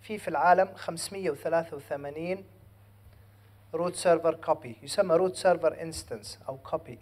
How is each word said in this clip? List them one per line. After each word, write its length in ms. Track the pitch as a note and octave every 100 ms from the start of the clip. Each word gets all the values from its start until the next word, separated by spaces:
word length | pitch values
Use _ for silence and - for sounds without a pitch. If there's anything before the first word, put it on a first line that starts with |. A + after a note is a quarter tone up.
في، 160 | - G#3+
في 100 | F#3+
العالم 400 | D#3 E3 F3+ F#3+ -
خمسمية 540 | - E3 - G3 F#3
وثلاثة 460 | C#3+ E3 E3 D#3+ C#3+
وثمانين 680 | C#3 C#3+ C#3+ D3+ E3+ F#3+ F#3+ - - _ - - - - - _ _ - -
روت 200 | D#3+ F3
سيرفر 400 | E3+ F#3 E3 E3
كوبي، 420 | D#3 - D3+ B2 A2+
يسمى 340 | C#3+ - G3 E3
روت 200 | F#3 F#3
سيرفر 460 | F#3+ F3 D#3+ -
انستنس 560 | E3 D#3 - A#2 G#2 - -
أو 80 | C3+
كوبي. 420 | - D#3+ - A#2